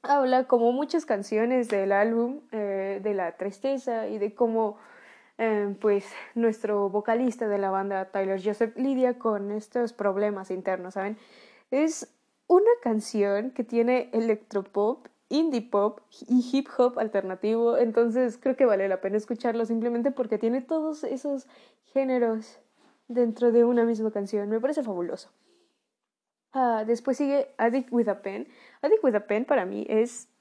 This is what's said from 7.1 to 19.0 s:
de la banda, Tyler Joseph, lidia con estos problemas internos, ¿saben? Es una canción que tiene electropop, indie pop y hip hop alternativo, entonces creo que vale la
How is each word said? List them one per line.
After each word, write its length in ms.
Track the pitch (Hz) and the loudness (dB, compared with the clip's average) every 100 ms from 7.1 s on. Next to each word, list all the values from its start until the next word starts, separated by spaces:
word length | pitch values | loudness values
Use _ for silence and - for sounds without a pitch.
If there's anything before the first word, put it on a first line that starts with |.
| 233 254 233 220 | 0 0 -2 -2
de 100 | 202 | -2
la 140 | 196 | 0
banda, 400 | 190 196 196 190 | -2 -2 -4 -4
Tyler 300 | 202 190 190 | -4 -2 -2
Joseph, 340 | 190 208 226 233 | -2 -2 -2 -2
lidia 400 | 262 262 254 247 | -2 2 0 0
con 340 | 233 208 202 | -2 -2 -4
estos 420 | 208 214 247 233 | -8 -6 -4 -4
problemas 580 | 233 202 190 208 202 190 | -2 -2 0 -2 -2 -8
internos, 420 | 190 190 185 180 | -6 -4 -4 -6
¿saben? 240 | 196 196 214 - - - _ _ | -6 -6 -8 -16 -20 -20 _ _
Es 420 | 262 320 320 - _ _ _ _ | 0 0 -2 -12 _ _ _ _
una 220 | 359 427 480 | 4 6 4
canción 680 | 240 220 214 214 202 202 247 | 2 -2 -2 0 0 0 -2
que 120 | 254 | -6
tiene 460 | 233 233 233 254 247 | -2 0 2 2 0
electropop, 920 | 220 226 214 - 202 190 202 208 262 - _ _ | -2 0 -2 -2 -6 -4 -2 -2 -2 -10 _ _
indie 320 | 285 330 254 | 0 0 -2
pop 400 | 226 208 208 214 _ - - | -2 0 0 -4 _ -20 0
y 200 | 247 247 | 0 2
hip 160 | 269 277 - | -2 -2 2
hop 220 | 247 247 | 2 2
alternativo, 800 | 220 202 190 185 214 226 233 233 | -2 -2 -4 -4 -2 2 2 2
entonces 600 | 233 220 233 233 254 220 | 2 2 2 2 0 -2
creo 180 | 269 262 | -4 2
que 100 | 254 | 4
vale 220 | 196 196 | 4 0
la 140 | 190 | -2